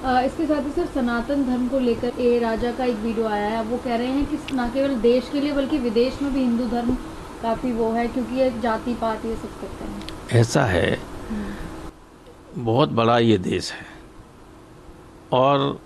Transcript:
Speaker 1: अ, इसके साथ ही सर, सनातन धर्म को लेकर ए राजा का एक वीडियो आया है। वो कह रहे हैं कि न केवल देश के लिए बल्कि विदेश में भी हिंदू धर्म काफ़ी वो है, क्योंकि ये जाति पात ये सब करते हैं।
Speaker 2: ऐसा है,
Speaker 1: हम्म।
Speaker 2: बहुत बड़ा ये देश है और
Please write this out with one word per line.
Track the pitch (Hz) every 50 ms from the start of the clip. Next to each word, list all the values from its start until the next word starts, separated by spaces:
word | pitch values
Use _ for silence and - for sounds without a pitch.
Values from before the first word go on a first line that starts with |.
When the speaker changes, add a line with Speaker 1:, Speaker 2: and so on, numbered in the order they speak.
| -
Speaker 1:
अ, | 262 254 254
इसके | 247 262 - - 330
साथ | 285 302 294 247
ही | 294
सर, | 285 349 349
सनातन | - - 285 247 240 240 233 226 - 285 285 277
धर्म | 247 247 247 247 247
को | 262 269
लेकर | 254 240 226 226 - 240
ए | - - 254 240 240 240
राजा | 233 226 226 214 226 240
का | 233 240 262
एक | 247 240
वीडियो | 208 214 233 220 214 226 220
आया | 208 208 208 208
है। | 220 226 226
वो | 214 240 240
कह | - 254 240
रहे | 226 240 254
हैं | 262 277 294
कि | 277 302 294 - - 277
न | 262 240 240
केवल | 233 269 269 277 277
देश | 233 202 233 240 254 247 -
के | - 285
लिए | 277 294 285
बल्कि | 277 277 254 294 302
विदेश | 240 240 208 226 240 262 254 -
में | 285 285 262
भी | 277
हिंदू | 262 247 233 233 254 226
धर्म | 233 240 240 240 254 254 - - - - - - - -
काफ़ी | - 226 226 220 - 254
वो | 240 226 233 226
है, | 226 233 240 233
क्योंकि | 233 262 240 214 240
ये | 262 262 262 233 226
जाति | 220 233 220 220 - 247 240
पात | 226 233 226 220 208 -
ये | 226 226
सब | 220 - 208 - -
करते | - 190 - - -
हैं। | 104 101 101 - - - - - -
Speaker 2:
ऐसा | - 117 117 113 - 156 139
है, | 113 92 85 104 113 - - - - - - - -
Speaker 1:
हम्म। | 220 208 208 202 202 202 - - - - - - - - - - - - - - - - - - - 190 120
Speaker 2:
बहुत | 113 113 123 156 -
बड़ा | - 113 113 113 120 120
ये | 117 117 110 95
देश | 90 - 98 92 - -
है | - - - - - - - - - - - - - - - - - - - - - - - - - - - - - - - -
और | - 127 131 135 143 139 139 139 139 - -